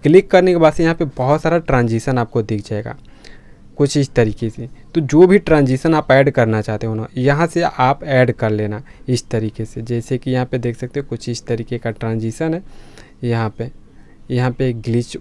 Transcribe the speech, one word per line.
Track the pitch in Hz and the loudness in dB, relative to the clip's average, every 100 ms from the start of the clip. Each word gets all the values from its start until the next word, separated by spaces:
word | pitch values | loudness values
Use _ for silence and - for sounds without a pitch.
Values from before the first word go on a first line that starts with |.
क्लिक | 156 175 196 | 6 6 6
करने | 185 185 | 4 4
के | 175 | 4
बाद | 160 | 4
से | 147 | 4
यहाँ | 165 | 0
पे | 165 156 | 0 -4
बहुत | - 127 156 | -2 0 0
सारा | 160 170 | 2 -2
ट्रांजिशन | 165 131 120 113 127 127 | 0 0 2 0 -2 -2
आपको | 117 120 | -2 -4
दिख | 110 107 | -2 -6
जाएगा | 101 104 110 - - - - - - - - - | -4 -8 -8 -14 -18 -20 -20 -20 -20 -20 -20 -2
कुछ | 143 151 | 0 0
इस | 139 | 0
तरीके | - 110 101 113 | 2 0 0 -8
से। | - 120 - - | -8 -16 -16 -6
तो | - | -4
जो | 143 151 180 | 2 6 8
भी | 196 | 6
ट्रांजिशन | - 156 139 131 165 | 4 2 4 2 0
आप | 156 - | 0 4
ऐड | 135 139 | 4 4
करना | 131 113 110 | 2 0 0
चाहते | 107 107 113 | -2 -6 -6
हो | |
ना, | 110 110 - | -6 -8 -2
यहाँ | 127 143 165 | 0 2 0
से | 170 | 0
आप | 170 - 127 - | -2 0 0 0
ऐड | 160 131 127 | 0 2 2
कर | - 113 | 0 -2
लेना | 107 104 104 - - - | -2 -4 -6 -12 -16 -4
इस | 123 - | -4 -2
तरीके | 113 110 - | -4 -4 -8
से। | 110 - | -12 -10
जैसे | 113 120 117 127 | -6 -6 -4 -6
कि | - | -2
यहाँ | 127 123 | -2 -2
पे | 131 | -4
देख | 120 117 | -4 -6
सकते | 123 143 | -8 -8
हो, | 143 | -6
कुछ | 120 - | -8 -8
इस | 120 - | -10 -6
तरीके | 117 117 120 | -6 -4 -6
का | 117 | -6
ट्रांजिशन | 110 113 113 110 113 160 | -6 -4 -4 -4 -4 -4
है | 165 - - - - - - | -4 -8 -20 -20 -20 -20 -10
यहाँ | 123 117 110 - | -4 -2 -2 -6
पे, | 113 - - - - - - | -12 -12 -20 -20 -20 -20 -6
यहाँ | 127 127 | -2 -2
पे | 123 131 | -2 -4
एक | 117 | -4
ग्लिच | 110 117 120 - | -2 -2 -2 -10